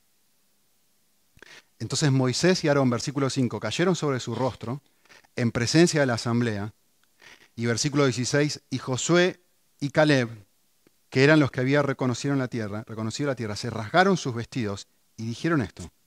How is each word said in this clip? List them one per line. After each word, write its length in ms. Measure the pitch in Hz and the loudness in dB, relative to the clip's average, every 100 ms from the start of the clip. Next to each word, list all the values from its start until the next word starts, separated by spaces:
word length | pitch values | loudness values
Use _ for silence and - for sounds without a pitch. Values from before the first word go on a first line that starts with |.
| _ _ _ _ _ _ _ _ _ _ _ _ _ _ - - _ _ | _ _ _ _ _ _ _ _ _ _ _ _ _ _ -20 -20 _ _
Entonces 320 | 110 - 156 | -8 0 2
Moisés 520 | 135 127 123 170 185 | 2 2 2 2 2
y 60 | 156 | 2
Aarón, 200 | 143 131 | 2 2
versículo 400 | 120 - 139 135 | 0 -4 -2 -2
cinco, 300 | 139 120 107 | 0 -2 -2
cayeron 360 | 110 - 180 175 | -6 0 0 0
sobre 240 | 151 131 | -2 -4
su 160 | - 113 | -4 -4
rostro 460 | 131 - 110 135 - _ _ - _ - | -4 -4 -10 -10 -12 _ _ -20 _ -2
en 160 | 117 | -2
presencia 480 | 120 117 160 175 156 | 0 2 4 6 4
de 60 | 135 | 0
la 80 | 117 | 0
asamblea. 580 | 120 117 120 104 104 - _ _ _ _ - - _ - | 0 0 0 -2 -8 -12 _ _ _ _ -20 -20 _ -6
Y 120 | 117 | -2
versículo 380 | 113 151 139 139 | 0 0 2 2
dieciséis, 580 | 120 120 143 147 - _ | 0 0 0 0 -4 _
"y 80 | 131 | -8
Josué 640 | - 123 - 170 180 - _ _ _ _ | -4 -4 2 2 2 -2 _ _ _ _
y 120 | 139 | -2
Caleb, 380 | 160 151 139 117 110 - _ _ _ _ _ _ | 2 4 4 2 -6 -20 _ _ _ _ _ _
que 120 | 131 | 4
eran 160 | 139 156 | 6 6
los 120 | 135 | 4
que 80 | - | 0
había 240 | 127 143 | 0 0
reconocido 500 | 135 131 131 117 143 | 0 -2 -2 -2 -2
la 140 | 139 123 | -2 -4
tierra, 360 | 120 107 104 - | -6 -6 -8 -10
reconocido 400 | 110 113 - 143 | -8 -6 -4 -4
la 80 | 131 | -4
tierra, 200 | 110 104 | -6 -6
se 140 | 120 | -6
rasgaron 480 | 110 110 165 185 180 | -8 0 4 4 2
sus 160 | 143 | -2
vestidos 540 | 117 113 135 104 98 - _ _ - | -8 -8 -4 -4 -6 -12 _ _ -12
y 100 | 113 | -10
dijeron 340 | 117 165 160 | -6 0 0
esto". 300 | 104 - 85 - | -2 -8 -16 -18